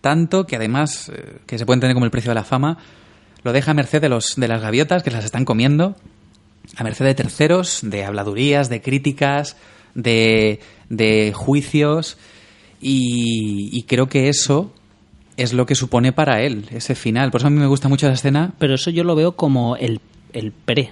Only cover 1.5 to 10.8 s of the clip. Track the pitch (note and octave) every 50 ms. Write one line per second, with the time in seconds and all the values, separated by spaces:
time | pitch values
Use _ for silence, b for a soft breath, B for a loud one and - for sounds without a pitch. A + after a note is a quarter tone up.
1.5 | - A2+ A2+ A2 B2 B2+ B2 B2+ B2+ B2 B2 A#2 - A#2+ - A#2+ A#2 A2+ G2+ -
2.5 | - C3 C3+ D3+ E3 B B B B B B B B B B B B B - B2
3.5 | A#2+ C3+ C3+ D3+ D#3 D3 C#3 - - D3+ D3 D3+ C3 A#2 G#2+ - - - B2+ A#2
4.5 | A2+ A2+ A2 A2 G#2+ B2 D#3 - - - B2+ - A#2 A2+ G#2+ G#2+ - A#2+ C3 -
5.5 | - A2 A#2+ C3+ C#3+ D3 E3+ F#3+ G3+ - - - _ _ _ - _ _ _ _
6.5 | _ _ _ - - - A#2+ A2 G#2+ - - C3+ C3+ C3+ B2 - - - D3 D#3
7.5 | E3+ F#3 F#3 F3 - - - G#2+ G2+ G#2 G2 G2 G2+ G#2 G2+ G#2 G2+ G#2+ C3 C#3+
8.5 | C#3+ C#3+ C#3+ B2 A#2+ A2+ - - C3 C#3 C3+ D3+ C3+ C#3 D3 C#3 C#3 C#3+ D3 C#3+
9.5 | - B B B B B B B B - A#2 A#2+ A#2 A2+ A2+ A2+ A2 A2 G#2+ G#2+
10.5 | G#2 G#2+ B B B B